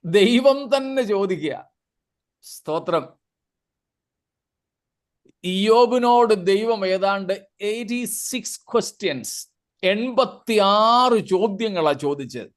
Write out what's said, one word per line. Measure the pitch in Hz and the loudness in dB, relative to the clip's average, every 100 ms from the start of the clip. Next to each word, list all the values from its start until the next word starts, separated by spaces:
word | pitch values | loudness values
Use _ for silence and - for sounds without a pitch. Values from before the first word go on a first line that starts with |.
| 165 190 | 0 2
ദൈവം | 202 240 269 269 277 | 4 6 4 2 0
തന്നെ | 269 269 269 214 | -2 0 -4 -2
ചോദിക്കുക. | 202 196 180 147 123 - _ _ _ _ _ _ _ - | -2 -2 -4 -6 -8 -14 _ _ _ _ _ _ _ -20
സ്തോത്രം. | - - 160 170 170 127 _ _ _ _ _ _ _ _ _ _ _ _ _ _ _ _ _ _ _ _ _ _ _ | -16 -6 -6 -2 -4 -4 _ _ _ _ _ _ _ _ _ _ _ _ _ _ _ _ _ _ _ _ _ _ _
ഇയ്യോബിനോട് | 175 190 208 226 240 247 240 240 233 208 175 | -6 -2 4 4 4 2 4 4 4 2 2
ദൈവം | 196 226 226 190 | 0 0 -2 -2
ഏതാണ്ട് | 190 196 196 185 202 _ _ 208 | 0 0 -2 -4 -8 _ _ -6
എയ്റ്റി | 226 220 240 233 - - | -6 -6 -6 -6 -8 -8
സിക്സ് | 254 240 - - | -8 -10 -14 -4
ക്വസ്റ്റ്യൻസ്, | 233 220 _ 190 131 107 - - _ _ _ 185 | -4 -4 _ -6 -6 -10 -14 -16 _ _ _ -2
എൺപത്തിയാറ് | 208 254 240 262 - - 214 196 208 220 240 254 226 139 | -2 -2 0 -2 -4 -2 2 4 4 4 4 4 2 0
ചോദ്യങ്ങളാ | 180 214 196 226 185 156 139 | 0 0 -2 -4 0 0 0
ചോദിച്ചത്. | 143 143 127 117 101 | -2 -4 -8 -12 -14